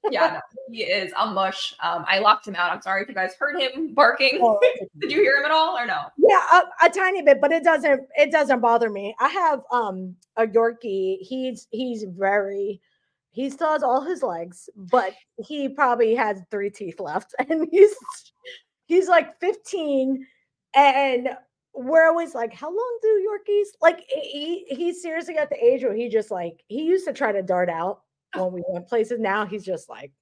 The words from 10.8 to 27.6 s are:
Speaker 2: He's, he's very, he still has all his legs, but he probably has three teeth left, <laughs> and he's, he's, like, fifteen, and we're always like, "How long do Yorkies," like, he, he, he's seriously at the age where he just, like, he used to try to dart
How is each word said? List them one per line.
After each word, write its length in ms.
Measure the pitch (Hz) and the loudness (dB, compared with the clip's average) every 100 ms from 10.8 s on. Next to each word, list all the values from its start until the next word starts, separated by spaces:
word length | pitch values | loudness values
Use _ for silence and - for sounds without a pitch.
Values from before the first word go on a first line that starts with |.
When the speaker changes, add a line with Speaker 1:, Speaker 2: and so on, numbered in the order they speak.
| 233 190 190 190 | -6 -4 -4 -4
Speaker 2:
He's, 460 | 190 262 254 233 _ | -8 -6 -6 -8 _
he's 320 | 220 254 226 | -8 -6 -6
very, 760 | 202 175 196 208 196 202 202 196 _ _ _ _ _ | -10 -4 0 0 -2 -4 -6 -8 _ _ _ _ _
he 180 | - 269 | -8 -8
still 220 | 277 311 | -4 -2
has 100 | 302 | 0
all 200 | 262 254 | 0 -2
his 200 | 294 339 | -2 -6
legs, 460 | 233 170 170 175 - 202 | -6 -6 -10 -14 -20 -20
but 380 | 185 247 190 - _ - | 0 0 0 -8 _ -18
he 300 | - 294 277 | -10 -6 -6
probably 440 | 277 269 240 226 | 0 2 4 2
has 280 | 233 214 196 175 | 2 0 -4 -8
three 180 | 208 202 | -8 -8
teeth 300 | 202 190 - | -8 -14 -10
left, 340 | 175 170 - - | -6 -6 -8 -8
<laughs> 120 | 277 | -4
and 200 | 320 330 | -2 0
he's, 240 | 349 415 415 - - _ _ - - _ _ _ | 6 6 6 -14 -18 _ _ -20 -20 _ _ _
he's, 220 | 349 320 | 0 4
like, 300 | 339 311 - | 4 2 -6
fifteen, 840 | 349 359 - 381 302 277 262 269 262 _ _ _ _ | -4 -4 -6 -6 0 0 0 -4 -8 _ _ _ _
and 560 | 269 285 262 277 254 254 262 _ _ _ | 4 6 4 0 0 -4 -8 _ _ _
we're 320 | 277 254 320 320 | -12 2 4 6
always 260 | 339 330 | 4 -4
like, 180 | 240 233 | -6 -8
"How 140 | - 302 | -8 -8
long 300 | 370 494 466 | -6 -6 -2
do 240 | 440 427 392 | 0 2 0
Yorkies," 380 | 415 415 415 403 _ | -6 -2 -2 -2 _
like, 180 | 330 339 - | 2 2 -8
he, 560 | 403 - 285 302 359 - | -8 -6 -10 -8 -8 -8
he, 60 | |
he's 280 | 262 339 359 | -6 -4 -6
seriously 340 | 349 320 339 311 | -8 -8 -6 -6
at 140 | 294 | -4
the 120 | 277 | 2
age 180 | 240 262 | 2 2
where 120 | 214 | -2
he 140 | 208 240 | -4 -2
just, 220 | 214 208 | -2 -2
like, 320 | 185 170 165 _ | -8 -8 -12 _
he 140 | 226 | -8
used 200 | 320 370 359 | -2 -2 -2
to 60 | |
try 200 | 226 247 | -4 -2
to 100 | 202 | -2
dart 260 | 185 180 | -2 0